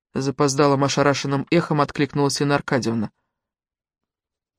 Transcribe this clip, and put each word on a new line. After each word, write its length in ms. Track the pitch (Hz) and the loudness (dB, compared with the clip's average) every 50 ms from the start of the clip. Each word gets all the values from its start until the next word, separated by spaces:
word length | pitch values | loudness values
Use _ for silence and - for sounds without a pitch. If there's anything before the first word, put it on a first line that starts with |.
| _ _ _ | _ _ _
запоздалым 680 | 131 135 139 131 - 147 143 135 139 151 143 139 135 139 | -4 -4 -4 -2 0 0 0 2 2 4 4 4 2 2
ошарашенным 640 | 139 - - 139 143 139 131 - 139 139 139 - - | 0 0 2 2 2 2 0 -2 -4 -4 -4 -2 0
эхом 300 | - 170 160 - 160 147 | 0 0 0 2 0 0
откликнулась 600 | 143 - - - 147 131 - 147 143 143 135 - | 0 -2 0 -2 -4 -2 0 0 0 0 0 0
Инна 160 | 147 143 143 | 0 0 0
Аркадьевна. 560 | 139 - - 147 127 104 113 113 117 104 - - _ _ _ _ _ _ _ _ _ _ _ _ _ _ _ _ _ _ _ _ _ _ _ _ _ _ _ _ | -2 -2 -2 -2 -2 0 -2 -2 -2 -4 -6 -8 _ _ _ _ _ _ _ _ _ _ _ _ _ _ _ _ _ _ _ _ _ _ _ _ _ _ _ _